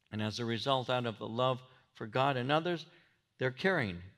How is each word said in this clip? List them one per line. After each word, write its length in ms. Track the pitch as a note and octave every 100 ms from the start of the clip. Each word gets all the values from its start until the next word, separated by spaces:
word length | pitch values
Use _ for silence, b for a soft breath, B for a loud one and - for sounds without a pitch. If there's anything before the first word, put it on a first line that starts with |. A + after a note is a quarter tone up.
| _
And 100 | G#2+
as 200 | G#2+ G#2+
a 40 |
result, 460 | A#2 A2+ A#2+ C3+ B2
out 160 | B2+ A#2+
of 120 | G#2
the 100 | A2
love 320 | A2+ B2+ B2+ - b b
for 120 | - A2+
God 300 | B2+ C3+ C3
and 140 | B2
others, 360 | D3+ E3+ E3+ - b b b b -
they're 140 | C3
caring 460 | C3 F#3 F3+ G#2+ F2 F#2